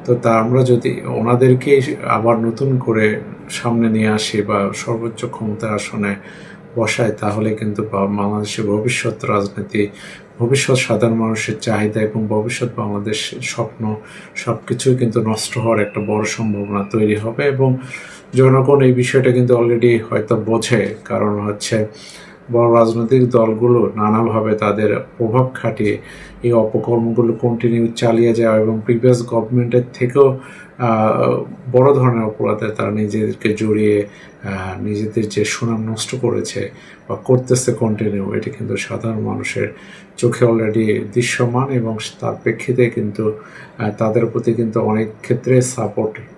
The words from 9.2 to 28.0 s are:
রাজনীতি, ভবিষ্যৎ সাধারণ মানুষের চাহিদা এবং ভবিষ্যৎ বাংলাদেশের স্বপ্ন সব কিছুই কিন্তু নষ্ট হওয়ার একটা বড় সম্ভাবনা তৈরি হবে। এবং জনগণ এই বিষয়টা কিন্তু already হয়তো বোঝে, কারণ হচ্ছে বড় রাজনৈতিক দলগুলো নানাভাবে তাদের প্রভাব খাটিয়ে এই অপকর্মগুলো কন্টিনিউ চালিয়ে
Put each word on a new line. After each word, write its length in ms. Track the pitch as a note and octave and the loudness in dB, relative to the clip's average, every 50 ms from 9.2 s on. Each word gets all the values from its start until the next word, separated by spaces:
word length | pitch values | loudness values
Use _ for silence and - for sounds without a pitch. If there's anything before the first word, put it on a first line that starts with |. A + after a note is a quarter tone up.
| - | -4
রাজনীতি, 640 | - G#2+ G2+ G2 G2+ - G#2+ G2 - - G#2+ G#2 G2+ - - - - - - - - - - | -2 -2 -2 -2 -4 -6 -10 -10 -4 -2 -2 -2 -2 -4 -16 -18 -18 -18 -20 -20 -20 -6 -4
ভবিষ্যৎ 380 | A#2+ A#2 C3+ C3 - - C3+ | 0 0 2 0 2 2 2
সাধারণ 380 | B2+ - - A2+ G2+ A#2+ A2+ A2+ | 2 2 0 0 2 2 2 2
মানুষের 440 | A2+ A2+ A2 A2+ A2 - - G#2 - | 0 0 -2 -2 -4 -4 -6 -6 -6
চাহিদা 400 | - A2+ A2 G2+ G#2+ G#2 G#2+ A#2 | -4 -2 -2 0 0 0 0 -2
এবং 260 | G#2+ G#2 - A2+ G#2+ | -2 -2 -2 -4 -2
ভবিষ্যৎ 420 | G#2 A2 G#2+ G#2+ A#2+ B2 - B2+ A#2 - | 0 -2 -2 -2 -2 -4 -4 -6 -6 -4
বাংলাদেশের 640 | - A2 G#2 G2+ G2+ G2+ G#2+ G#2+ - - - - B2+ | -6 -6 -4 -4 -4 -4 -4 -4 -4 -4 -8 -8 -10
স্বপ্ন 560 | B2+ - - - A2 - - - A2 G#2+ G#2+ G#2 - - - - - - - | -10 -8 -6 -6 -6 -8 -6 -6 -4 -4 -4 -6 -10 -18 -20 -20 -20 -16 -14
সব 200 | - - A#2+ A2+ - - | -8 -6 -6 -6 -6 -4
কিছুই 300 | - A#2+ B2 - C3 B2 | -6 -6 0 2 2 2
কিন্তু 240 | B2+ B2 A2+ G#2+ A#2+ | 4 2 0 0 0
নষ্ট 380 | G#2+ A2 G#2+ - - - - A#2 | 0 0 -2 -4 -6 -6 -6 -2
হওয়ার 220 | A2 A#2 A2+ G#2+ | 0 0 2 2
একটা 200 | G2+ - - A2 | 0 -2 -2 -4
বড় 240 | G2+ G#2 G#2+ G#2+ G#2+ | -2 -2 -2 -2 -2
সম্ভাবনা 600 | - - - A2+ G#2+ G2+ G2+ G2+ G2+ G2+ G2+ G2 - | -2 -4 -4 -2 -2 -2 -4 -4 -2 -2 -4 -2 -2
তৈরি 260 | - A2+ G#2+ G#2+ G#2 | 0 2 2 2 2
হবে। 280 | G#2 A2 A#2 A#2 - C#3+ | 0 -2 -6 -4 0 0
এবং 320 | C#3+ C3 B2+ C3+ C3 B2+ B2+ - - - - - - - - - - - | 0 2 2 2 2 2 0 -4 -12 -14 -16 -16 -18 -20 -20 -18 -2 2
জনগণ 480 | B2+ C3 C3 C3 C3 C3 C#3+ C#3+ C#3 | 4 6 6 6 6 6 6 6 6
এই 100 | C3 B2+ | 6 6
বিষয়টা 400 | B2 B2 B2 B2+ - C3+ B2 B2+ | 6 4 2 2 2 4 4 4
কিন্তু 260 | A#2+ B2+ B2 A#2+ B2 A#2 | 4 4 4 4 4 4
already 360 | A#2 A#2 A#2+ A#2 A#2+ A#2+ A#2 A2 - - | 4 2 2 4 4 4 4 2 0 -2
হয়তো 260 | A2+ A2 G#2+ - A#2 | -4 -4 0 0 -2
বোঝে, 580 | G#2+ G2+ A2 A2+ G#2+ - - B2 G#2+ F#2+ - - - - | -2 0 0 0 0 2 2 2 2 2 -2 -4 -10 -8
কারণ 360 | - G#2 G#2 G#2 G#2 G#2 G#2 | -6 -2 -2 0 0 -2 -2
হচ্ছে 460 | G#2 G#2 G2+ - - - A#2+ A2 G#2+ G#2+ - - - - - - - - - - - - | -2 -4 -6 -6 -4 -2 -2 -2 -2 -4 -6 -18 -20 -20 -20 -20 -20 -20 -20 -20 -10 -2
বড় 280 | A#2+ A#2 A#2+ A#2+ A#2 A#2 | 2 4 4 6 6 6
রাজনৈতিক 500 | A2+ A2+ A2+ A#2 A2+ A2+ C3 B2+ B2 A#2+ | 6 4 2 0 2 4 4 4 4 4
দলগুলো 640 | B2 A#2 A2+ A2 A2 A2 A#2+ B2 A#2+ A#2+ G#2 F#2+ - | 4 4 4 2 2 2 4 4 4 4 4 0 0
নানাভাবে 580 | G#2+ G#2 G#2+ A2 A2+ A#2 A2 A2 A2 G#2+ A2 G#2+ | 0 2 2 4 2 2 2 0 0 0 0 0
তাদের 460 | G#2 G#2+ G#2 G2+ G#2 G#2 G#2 - - - - - - | 0 0 0 2 2 2 0 0 -2 -4 -10 -4 -4
প্রভাব 320 | A#2 G#2+ A2 C3 B2+ B2+ - | -2 2 2 2 2 2 -2
খাটিয়ে 440 | - - A#2 - - G#2+ G#2 - - - - - - - - - - | -4 -4 -4 -2 0 -2 -2 -2 -4 -8 -16 -20 -20 -20 -20 -16 -4
এই 100 | - A#2+ | -2 2
অপকর্মগুলো 800 | A#2+ A2+ G#2+ A2 - A2 - B2+ A#2+ A#2 A#2 A#2 A2+ A#2+ A#2 A2+ | 2 2 2 2 -2 -2 0 0 0 0 0 0 2 2 2 2
কন্টিনিউ 540 | A2+ - - A#2+ A#2 A2+ - A#2 A#2 A#2 A2+ | 0 0 0 -2 0 0 0 0 2 2 0
চালিয়ে 480 | A2+ A2+ - | 0 -2 0